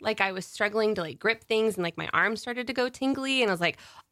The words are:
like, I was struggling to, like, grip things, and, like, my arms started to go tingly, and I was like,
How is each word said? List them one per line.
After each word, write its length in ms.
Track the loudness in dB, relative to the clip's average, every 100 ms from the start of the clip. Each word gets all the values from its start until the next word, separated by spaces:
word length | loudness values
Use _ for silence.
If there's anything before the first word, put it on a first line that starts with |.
like, 180 | -4 0
I 120 | 0
was 120 | -2
struggling 500 | -8 -2 0 2 2 0
to, 40 |
like, 180 | -4 -2
grip 260 | 0 0
things, 300 | 0 2 2 2
and, 60 |
like, 140 | -4 -4
my 120 | -2
arms 280 | 2 2 0
started 240 | -6 -6 -4
to 60 |
go 160 | -2 -2
tingly, 520 | 0 -2 -2 0 2
and 80 | 2
I 40 |
was 60 | 2
like, 180 | 0 -2 -12 -18 0